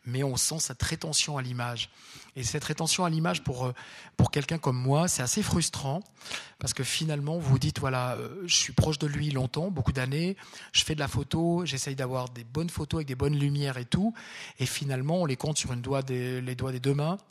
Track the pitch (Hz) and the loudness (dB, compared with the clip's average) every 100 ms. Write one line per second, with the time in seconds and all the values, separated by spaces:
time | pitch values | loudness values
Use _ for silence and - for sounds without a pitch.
0 | 120 127 139 123 - 160 - 127 - 160 | -4 0 0 2 0 0 -2 -2 -2 -2
1 | 160 147 - 143 127 123 120 117 - - | 0 0 0 -2 -2 -2 -4 -4 -8 -12
2 | - - - - 120 151 - 151 160 - | -20 -20 -14 -6 -2 -2 -2 -2 0 2
3 | 180 160 170 175 - 123 127 123 - - | 2 2 2 0 -2 -2 -2 -4 -12 -18
4 | - - 127 147 139 165 143 127 127 143 | -4 4 4 4 0 0 0 2 4 4
5 | 175 - 123 - 196 180 156 - 139 143 | 4 2 0 0 2 2 2 -2 -4 -4
6 | - - - - - - 135 - 127 - | -6 -16 -10 -10 -10 -8 -4 -2 -2 0
7 | 156 147 143 170 139 127 - - 139 127 | 0 0 0 0 4 4 4 0 0 0
8 | 123 120 120 185 175 - - - - 147 | 0 -2 -6 -6 2 2 4 2 2 2
9 | 151 143 151 135 127 - 190 160 - 131 | 0 0 0 0 0 0 -2 0 0 0
10 | 127 147 175 196 - - - - - 151 | 0 0 0 -4 -10 -18 -4 0 2 0
11 | 139 - 139 160 170 170 175 131 - 135 | 0 0 0 2 2 2 0 -2 -4 -2
12 | 127 131 120 120 117 135 170 - 151 165 | -2 -2 -4 -8 -6 -2 -2 -4 -2 -2
13 | 143 131 143 147 143 143 143 127 123 170 | -2 0 2 4 2 2 0 -2 0 2
14 | 214 220 - - - - 127 - 139 131 | 2 0 -10 -14 -10 -2 -2 0 -2 0
15 | 139 180 165 127 147 151 - 123 123 139 | 2 2 2 0 0 0 -2 -4 0 0
16 | 135 127 123 127 127 127 131 127 135 139 | 0 -2 -2 -2 -4 -4 -4 0 2 2
17 | 151 196 - | 2 -2 -6